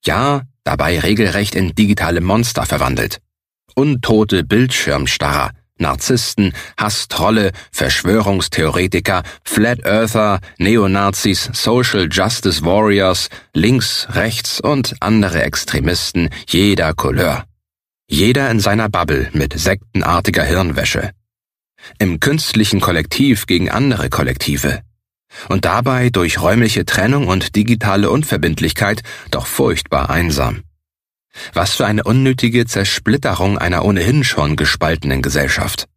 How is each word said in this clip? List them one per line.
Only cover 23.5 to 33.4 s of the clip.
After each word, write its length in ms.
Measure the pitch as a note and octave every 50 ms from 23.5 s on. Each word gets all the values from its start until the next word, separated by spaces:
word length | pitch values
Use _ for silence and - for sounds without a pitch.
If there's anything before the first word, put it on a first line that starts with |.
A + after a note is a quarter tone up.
| F#2 E2+ F2+ -
andere 400 | - A2 C3+ C#3+ A#2+ G2 D2 C2+
Kollektive. 720 | - - D2 B1+ B1+ B1 - - C#2+ C2+ - C#2+ C2 - - _ _ _ _ _ _ _ _ _ - - - -
Und 160 | - G2 -
dabei 440 | F2 F2+ A2+ B2 C3+ C3 B2+ B2 B2
durch 300 | A#2+ F#2+ F2 E2+ - -
räumliche 460 | D#2+ F2 G#2+ A#2 A#2 A2 - - E2+
Trennung 420 | - - - F#2+ A2+ C#3 C#3+ C3+ -
und 280 | F#2 F#2+ - - -
digitale 540 | G#2 G#2 A#2 A#2+ A2+ - G2+ F#2+ G2 G2+ -
Unverbindlichkeit 920 | G2+ C#3 D#3 - A2 - - E2+ D#2+ - - D#2+ - - G#2 G2+ G#2+ G#2+ - - - - - -
doch 160 | - - B2+ -
furchtbar 640 | - - C3+ A2+ F2 - - - - C#2 C2 B1+
einsam. 520 | C2+ E2 E2+ E2+ D2+ C#2+ C2+ A#1+ G#1+ - - - _ _ _ _ _ _ _ _ _ _ _ _ _ - - - -
Was 220 | E2 F2 - -
für 100 | - C3
eine 180 | G#2 G#2 G#2+ -
unnötige 600 | - A2+ C3 C3 C3 C3 B2+ - A#2 A2+ B2 A#2
Zersplitterung 920 | A#2 - G2+ G2 - - - - - A2+ D3 C3+ C#3 F#2 -